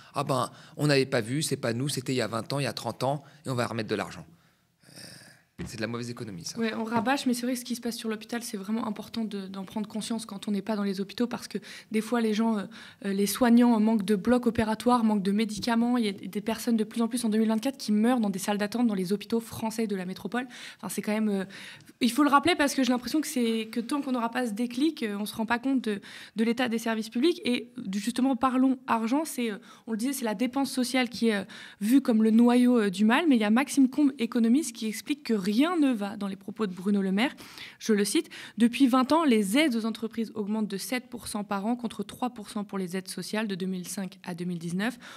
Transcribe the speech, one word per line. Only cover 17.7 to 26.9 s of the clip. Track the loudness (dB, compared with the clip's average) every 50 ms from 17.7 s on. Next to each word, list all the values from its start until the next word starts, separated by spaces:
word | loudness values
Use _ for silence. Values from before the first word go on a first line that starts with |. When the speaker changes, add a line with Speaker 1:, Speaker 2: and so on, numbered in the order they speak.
| -4 -4
Speaker 2:
qui | -2 0 2
meurent | 4 4 4 4 4
dans | 2 0
des | 0 -2
salles | -2 -2 -2 0
d'attente | -2 -2 0 2 2
dans | 2 2
les | 0 0 0 -2
hôpitaux | -2 -2 0 -2 -2
français | -2 -2 -10 -6 -6 -6 -2 -2 -2
de | -2 -2
la | -4 -4
métropole. | -6 -8 -8 -10 -6 -6 -6 -6 -6 -12 -16 -16 -18 -16 _
Enfin, | -10 -8
c'est | -6 -6 -4
quand | -2 0
même, | 0 0 0
euh, | 0 -2 -4 -6 -10 -16 -16 -18 -18 -20 -20 -20 -6 _
il | 0 0
faut | 4 4 4
le | 6
rappeler | 6 6 6 4 2
parce | 4 2 2 2
que | 2 2
j'ai | 2 2
l'impression | 0 -2 -2 -2 -2
que | -2
c'est, | 0 -2 0 0 0 0 -2 -4 -4
que | -4 -6
tant | -4 -2 -2 -4 -2
qu'on | -2 -2
n'aura | -2 -2 -2
pas | -2 -2 -2
ce | -2 -2
déclic, | -2 -4 -4 0 0 0 0 0 0 -4
euh, | -4 -2 -4
on | -6
se | -6 -4
rend | -6 -2
pas | 0 0 0
compte | 0 0 0 0 0
de, | 0 -4 -4 -6 -12 -18 -18 -18 -12 _
de | 0 2
l'état | 2 2 0 0 0
des | 0 -2
services | -2 -2